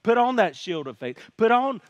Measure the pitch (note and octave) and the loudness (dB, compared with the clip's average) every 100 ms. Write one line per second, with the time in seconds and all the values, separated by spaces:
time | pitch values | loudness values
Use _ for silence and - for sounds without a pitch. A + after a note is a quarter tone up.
0 | A3 A#3+ B3 B3 F#3 C3+ - E3 C3+ A2+ | 0 2 2 2 0 -2 -8 -8 -8 -10
1 | B2 B2 - - A3+ B3 C4+ A#3 _ | -12 -12 -12 0 2 2 0 -6 _